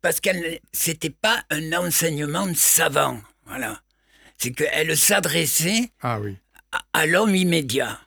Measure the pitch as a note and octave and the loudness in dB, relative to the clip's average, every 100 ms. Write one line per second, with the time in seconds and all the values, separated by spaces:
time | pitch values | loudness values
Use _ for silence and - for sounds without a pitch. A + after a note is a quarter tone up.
0 | F3 E3 G3+ F#3 E3+ E3+ _ - - D#3+ | -2 0 -2 -2 -4 -10 _ -4 -4 -2
1 | E3 - G#3+ A#3 - D3+ D#3+ E3 F3+ D3 | -6 -2 0 0 -2 -6 -2 -2 0 0
2 | E3 D3 D3 D#3+ G3 E3 - - E3 C#3 | 0 -2 -4 -2 -2 2 4 4 4 2
3 | C#3 B2 G#2 _ - C3 A#2 - _ _ | 0 -2 -12 _ -16 -10 -8 -10 _ _
4 | _ _ - _ - B2+ D3+ D3+ D#3+ D#3 | _ _ -20 _ -8 -2 -2 0 0 2
5 | - G3+ F3+ D#3+ D#3+ - E3 A3 A#3+ _ | 4 4 2 0 0 0 2 0 -2 _
6 | B2+ A2+ G#2 F#2+ _ _ _ - - - | -4 -4 -6 -10 _ _ _ -10 -2 0
7 | D#3 F3 A3 F#3+ F3+ E3+ C3+ B2 A#2+ G#2+ | 2 4 4 4 4 2 0 -2 -2 -6